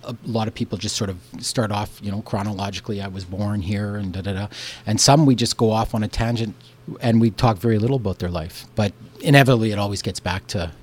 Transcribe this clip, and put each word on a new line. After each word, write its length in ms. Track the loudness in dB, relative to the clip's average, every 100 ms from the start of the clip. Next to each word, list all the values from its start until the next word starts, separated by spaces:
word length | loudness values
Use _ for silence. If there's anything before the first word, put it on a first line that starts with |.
A 140 | -12 -12 -4
lot 220 | -2 -2
of 60 |
people 220 | -4 -6 -4
just 200 | -6 -4
sort 140 | -4
of 60 | -6 -12 -12
start 320 | -6 -2 -2
off, 300 | -2 -4 -8
you 80 | -8
know, 120 | -6
chronologically, 760 | -6 -4 -4 -4 -6 -6 -8 -6
"I 60 | -6
was 180 | -10
born 380 | -10 -4 -2 -2
here," 320 | -2 -2 -4
and 180 | -4 -6
da, 80 | -6
da, 120 | -4
da. 140 | -4 -6 -10 -14 -10
And 160 | -2 2
some, 240 | 6 8
we 120 | 8 4
just 200 | 2 2
go 140 | 2
off 240 | 2 0
on 80 | -2
a 60 | -4
tangent, 480 | -2 0 0 -4 -8 -20 -20 -14 -4
and 200 | 2 6
we 100 | 4
talk 260 | 4 2 2
very 200 | 2 2
little 180 | 2 0
about 220 | -2 -4
their 120 | -4
life. 360 | -4 -6 -12 -8
But 180 | -2 -2 -2 -20 -6
inevitably, 500 | 4 6 6 4 2
it 80 | -2
always 240 | -2 -4
gets 160 | -6 -6
back 300 | -4 -6 -4
to 240 | -6 -6 -10